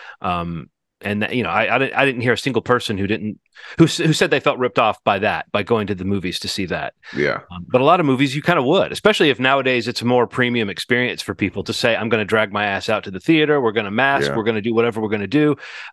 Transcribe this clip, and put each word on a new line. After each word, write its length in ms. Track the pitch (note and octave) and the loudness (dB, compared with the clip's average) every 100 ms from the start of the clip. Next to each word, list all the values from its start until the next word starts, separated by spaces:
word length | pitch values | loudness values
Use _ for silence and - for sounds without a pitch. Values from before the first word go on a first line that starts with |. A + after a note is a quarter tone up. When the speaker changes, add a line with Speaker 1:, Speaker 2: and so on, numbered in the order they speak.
| - - | -20 -10
Speaker 1:
Um, 480 | F#2+ F2 E2+ E2+ - _ _ _ | -6 -4 -4 -8 -12 _ _ _
and 200 | G2+ G#2 | -6 -2
that, 140 | G#2+ B2 | -2 -2
you 80 | |
know, 60 | F#2+ | 0
I, 260 | F#2+ G#2+ A#2+ | 0 0 0
I 20 | |
didn't, 160 | C3+ - | 0 0
I 80 | C3+ | 0
didn't 160 | B2 | 0
hear 120 | B2 | 0
a 40 | A#2 | 0
single 240 | - A#2 | 0 -2
person 360 | - B2 - G2 | 0 0 0 -4
who 80 | G2 | -2
didn't, 340 | G#2 G#2 - _ - - - | -2 -4 -10 _ -20 -8 4
who 60 | |
s-, 140 | E3 - | 4 4
who 160 | D#3+ | 0
said 180 | D3 F3+ | 2 2
they 80 | D3 | 2
felt 180 | D3 C3 | 2 0
ripped 200 | B2 - | 0 4
off 240 | A2+ G2+ | 2 2
by 160 | - G2 | 0 0
that, 320 | G#2 E2+ - | 0 -2 -4
by 100 | G#2 | -4
going 260 | G2+ A2+ G2+ | 0 0 0
to 60 | F#2+ | -4
the 100 | F#2 | -2
movies 340 | G2+ F2+ E2+ | -2 -4 -6
to 80 | G2+ | -8
see 180 | - F2+ | -6 -4
that. 260 | E2+ - - - - | -6 -8 -12 -12 -2
Speaker 2:
Yeah. 260 | C#2+ - - | -2 -2 -8
Speaker 1:
Um, 140 | F2+ F2+ | -14 -2
but 120 | B2 | 2
a 20 | |
lot 160 | C#3 F3+ | 4 4
of 60 | D3+ | 2
movies 280 | B2+ C#3 C#3 | 2 0 -2
you 60 | |
kinda 220 | D#3 E3+ | 0 0
would, 280 | B2+ F#3 F#2+ | 2 2 0
especially 360 | - G#3+ G#3+ E3 | 0 2 4 4
if 80 | A#2+ | 4
nowadays 480 | C3 C#3 C3 B2+ A2+ | 2 2 2 0 -2
it's 120 | A#2+ | -4
a 40 | A#2+ | 0
more 200 | B2 A2+ | 2 2
premium 440 | - A#2+ A#2+ G#2 | 0 0 0 -2
experience 520 | F#2 - B2 B2 E2 | -4 -2 0 0 -4
for 140 | - G2+ | -8 -2
people 280 | G2 G2+ F#2 | -2 -2 -6
to 80 | |
say, 220 | A2+ A#2+ A2+ | 0 0 0
"I'm 120 | A2 | 0
gonna 160 | A2 G2+ | 0 2
drag 260 | A2 G#2+ | 0 0
my 120 | G2+ G#2 | -2 -2
ass 220 | G2 - | -2 -2
out 160 | G#2+ | -4
to 80 | G#2 | -4
the 80 | F#2 | -8
theater. 400 | - D#3+ D3+ D3 | 0 2 4 2
We're 120 | A#2+ | 2
gonna 180 | G#2+ G2+ | 0 -2
mask. 380 | G#2+ C3+ C#3 C#3+ | 0 2 2 0
Speaker 2:
Yeah. 80 | C#3 | -2
Speaker 1:
We're 60 | G#2+ | -2
gonna 160 | A2 | -2
do 120 | G#2+ | 0
whatever 280 | A2+ A#2 A2 | 0 0 0
we're 80 | G#2+ | -4
gonna 180 | G#2 G2 | -4 -2
do." 300 | C#3+ D3+ C#3 - - - | 2 2 0 -6 -16 -14